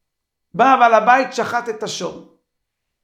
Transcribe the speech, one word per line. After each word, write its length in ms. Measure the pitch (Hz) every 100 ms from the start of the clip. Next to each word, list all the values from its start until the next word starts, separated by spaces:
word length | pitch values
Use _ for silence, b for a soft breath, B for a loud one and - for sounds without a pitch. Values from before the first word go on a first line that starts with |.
| _ _ _ _ _
בא 220 | 175 254 254
בעל 140 | 240
הבית, 380 | 220 220 254 262
שחט 360 | - 214 240 233
את 140 | 220
השור. 540 | 208 - 180 - - _ _ _ _ _ _ _